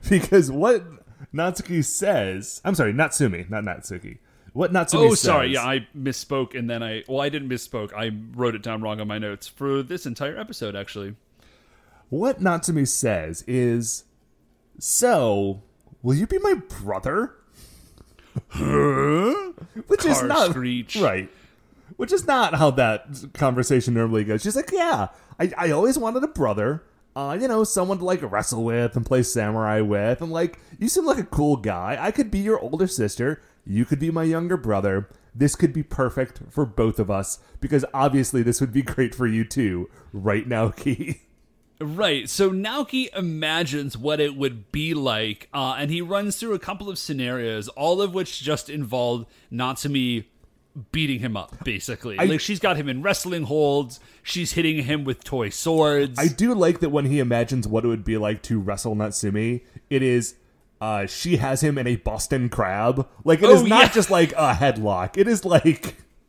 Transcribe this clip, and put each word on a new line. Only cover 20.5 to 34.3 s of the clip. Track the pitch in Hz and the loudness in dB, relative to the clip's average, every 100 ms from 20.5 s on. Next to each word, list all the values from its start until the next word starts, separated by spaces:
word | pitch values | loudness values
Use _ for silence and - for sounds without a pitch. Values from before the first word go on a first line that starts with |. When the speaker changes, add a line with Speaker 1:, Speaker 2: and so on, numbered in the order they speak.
Speaker 2:
screech. | 135 123 123 110 220 | 0 -2 -4 -4 0
Speaker 1:
right. | 151 95 95 - _ _ _ _ - - | 0 0 -6 -14 _ _ _ _ -16 -8
Which | 240 | 0
is | 370 - | 0 2
not | 262 190 | 2 2
how | 151 151 | 4 4
that | 131 117 107 - 135 - | 4 2 0 -6 -16 -12
conversation | - 139 123 117 131 123 | -2 0 2 2 2 2
normally | 117 113 110 | 2 2 0
goes. | 104 107 | 0 -2
She's | 202 269 | -2 -4
like, | - | -2
"Yeah, | 370 339 226 190 - - - | 0 2 0 -2 -8 -14 -4
I, | 180 - | -2 0
I | 175 | 0
always | 147 233 262 | 2 2 2
wanted | 226 247 | -2 -2
a | 302 | -2
brother. | - 120 101 110 156 - _ _ 135 | 0 0 2 0 -2 -8 _ _ -10
Uh, | 139 175 | -6 -2
you | 262 | 0
know, | 220 | 2
someone | 214 202 180 190 | 2 0 0 -2
to, | |
like, | 180 180 | 0 -2
wrestle | 123 101 - 113 | 0 -2 -2 -2
with | 117 117 120 | 0 0 0
and | 123 | -2
play | 113 127 | 2 2
samurai | 123 117 104 110 107 107 | 2 0 0 0 2 2
with. | 104 101 107 131 | 2 2 0 -2
And, | 165 | -2
like, | 160 170 - - - | -2 -2 -4 -18 -6
you | 226 | -2
seem | 370 | 2
like | 320 277 | 2 0
a | |
cool | - - 147 131 | -2 0 2 2
guy. | 104 87 95 135 | -2 -4 -4 -4
I | 185 | -2
could | 294 220 | -2 -2
be | 196 | -2
your | 202 220 | 0 0
older | 120 160 185 | -2 -2 0
sister. | - 104 - 127 151 _ _ - | 0 -2 -2 -4 -4 _ _ -4
You | 101 | 0
could | 123 143 | 0 0
be | 165 | 0
my | 165 | 0
younger | 160 | 0